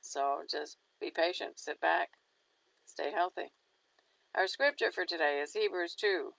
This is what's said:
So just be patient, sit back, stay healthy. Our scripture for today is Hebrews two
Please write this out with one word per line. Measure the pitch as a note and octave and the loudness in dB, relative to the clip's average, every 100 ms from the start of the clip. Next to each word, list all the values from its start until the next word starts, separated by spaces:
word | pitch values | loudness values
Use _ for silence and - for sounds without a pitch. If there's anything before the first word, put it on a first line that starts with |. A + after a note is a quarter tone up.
So | - D3 C#3 C#3+ E3 | -8 -2 0 0 -2
just | D3 D3+ - _ _ | -6 -6 -10 _ _
be | - | -6
patient, | - E3 F3+ F#3+ - | 2 2 0 -8 -8
sit | - D3 | -8 0
back, | E3 E3+ - - _ _ _ _ _ _ - | 2 2 0 -6 _ _ _ _ _ _ -16
stay | - D3 | -6 -4
healthy. | E3 F3+ - - _ _ _ _ _ _ _ _ | 0 -2 -2 -12 _ _ _ _ _ _ _ _
Our | - F#3+ | 0 2
scripture | - C#4 C#4+ A3 | 4 2 4 0
for | F#3 | 0
today | F3 E3+ D3+ C#3+ | -4 2 2 2
is | D3 | -2
Hebrews | G#3 G#3 F3+ E3+ | 0 0 0 -2
two | - G#3 F#3 - | 0 2 2 -2